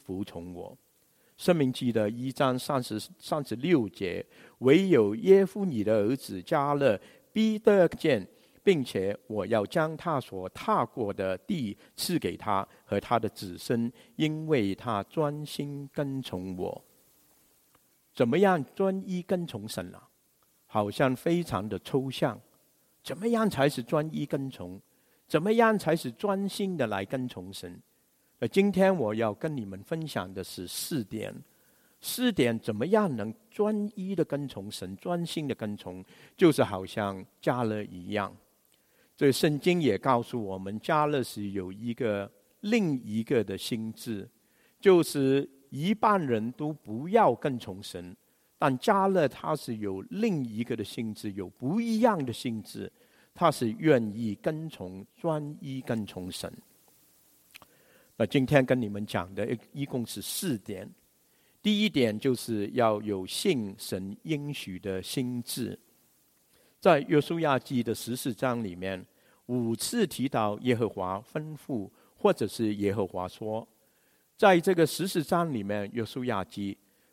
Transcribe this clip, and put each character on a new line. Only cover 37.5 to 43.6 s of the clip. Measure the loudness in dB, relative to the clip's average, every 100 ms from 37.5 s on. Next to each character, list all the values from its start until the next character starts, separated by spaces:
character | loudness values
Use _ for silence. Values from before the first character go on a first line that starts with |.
| 0
勒 | 0 -2
一 | -6 -12 -6
样。 | -4 -4 -8 _ _ _ _ _ _ _ 2
这 | 4
圣 | 4 2 2
经 | 2 4
也 | 4 2
告 | 2 2
诉 | 0 -6
我 | -6 -6
们， | -8 -8
加 | 0 2 2
勒 | 0
是 | -4 -6 -6
有 | -6 -8
一 | -8 -8
个， | -4 -2 -2 -4 _ _ _
另 | 0 2 2 -2
一 | -4 -4
个 | 0 0
的 | 0
心 | -4